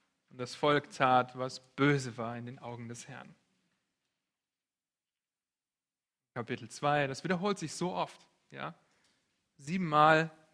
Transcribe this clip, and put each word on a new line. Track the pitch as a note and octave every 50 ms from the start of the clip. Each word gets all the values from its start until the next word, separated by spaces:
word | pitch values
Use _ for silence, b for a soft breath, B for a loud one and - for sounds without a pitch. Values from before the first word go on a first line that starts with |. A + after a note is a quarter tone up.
| _ _ _ _ _ _
und | - B2+
das | B2 A#2+ -
Volk | - - D3 D3 C#3+ C#3 - -
tat, | - C#3+ C3 B2+ B2+ B2 B2+ -
was | C3 B2+ C3 - - _ _ -
böse | - C#3 D3 C#3+ C#3 B2+ B2+ A2
war | A#2+ A#2 A2+ A#2+
in | A#2+ A#2+
den | B2 B2+ C3
Augen | - A#2+ A#2+ A#2+ A#2+ A2+
des | A#2+ A#2+ - -
Herrn. | C3+ B2 B2 - - _ _ _ _ _ _ _ _ _ _ _ _ _ _ _ _ _ _ _ _ _ _ _ _ _ _ _ _ _ _ _ _ _ _ _ _ _ _ _ _ _ _ _ _ _ _ _ _ _ _ _ _ _ _ _ _ _ _ _ -
Kapitel | B2+ A2+ - B2 A2+ - G#2+
zwei, | - - - D3 D3 D3 C#3+
das | C3 C3+ - -
wiederholt | E3 F#3 E3+ F3+ G#3 G3+ G3
sich | E3+ D3 -
so | - F3 F3+ F#3+
oft, | F3+ E3 - - - - _ _ _ _ _
ja. | - C3+ C3+ D3+ E3 _ _ _ _ _ _ _ _ _ _ _ _ _ _ _ _
Siebenmal, | _ C#3 C#3 E3+ F#3+ F#3 D#3+ D3+ D3+ D3+ D#3 D#3 D#3 D#3+ D#3+ - - _ _